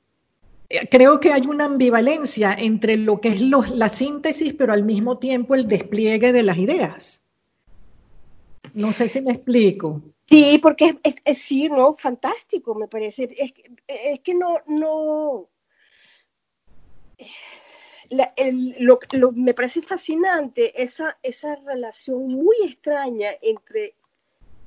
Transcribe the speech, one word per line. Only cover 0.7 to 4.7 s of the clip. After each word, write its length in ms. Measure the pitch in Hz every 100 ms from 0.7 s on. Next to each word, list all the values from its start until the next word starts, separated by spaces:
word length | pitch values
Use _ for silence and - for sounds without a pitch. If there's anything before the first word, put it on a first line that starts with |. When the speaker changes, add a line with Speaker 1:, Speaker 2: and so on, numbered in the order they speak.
| 170 -
Speaker 1:
creo 300 | 254 262 294
que 120 | 330
hay 120 | 285
una 200 | 262 294
ambivalencia 920 | 294 277 254 226 240 311 285 214 202 196
entre 400 | 226 220 220 220
lo 220 | 214 208
que 80 | 226
es 120 | 196
los, 280 | 262 269 -
la 180 | 247 220
síntesis, 640 | - 277 294 311 302 311
pero 180 | - 175